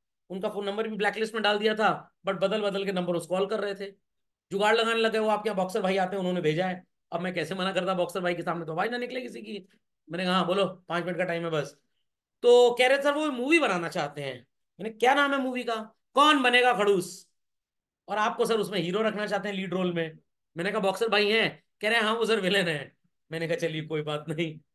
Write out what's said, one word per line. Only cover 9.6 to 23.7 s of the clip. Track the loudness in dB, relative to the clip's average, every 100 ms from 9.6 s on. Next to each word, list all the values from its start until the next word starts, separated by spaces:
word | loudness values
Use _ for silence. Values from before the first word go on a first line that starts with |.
| -16 _ _ _ -10
मैंने | -4 0
कहा, |
"हाँ, | 0 2
बोलो, | 0 0
पांच | -4 -6 -4 -4
मिनट | -4
का |
टाइम | -2 -4
है | -2
बस।" | -4 -4 -10 _ _ _ _ _ _
तो | 6 8 8 6
कह | 4
रहे, | 4
"सर, | 2
वो | 0 -2
मूवी | -2 2 4
बनाना | 4 0 -2
चाहते | -4 -6 -6
हैं।" | -8 -10 -14 _ _ -12
मैंने, | -10
"क्या | 0 4
नाम | 4 2
है | 0
मूवी | -2 -4
का?" | -4 -6 -8 _ _
"कौन | 4 6 6
बनेगा | 4 4 4
खड़ूस, | 4 4 4 0 -10 -20 _ _ _ _ _ _ _ -6
और | -2
आपको | 0 0 0
सर | 0
उसमें | 0 -2
हीरो | -2 0
रखना | -2 -2 -4
चाहते | -4 -4
हैं | -6
लीड | -4
रोल | -2 -2
में।" | -2 -4 -8 _ _ _ -6
मैंने | -4
कहा, | 0
"बॉक्सर | 0 0 2
भाई | 2 4
हैं?" | 2 2 -2 _ -6
कह | 0
रहे | 2
हैं, | 2
"हाँ, | 0
वो | 2
सर | 2
विलेन | 2 2 0
है।" | -4 -8 _ _ _ -12
मैंने | -6 -4
कहा, | -2
"चलिए, | -2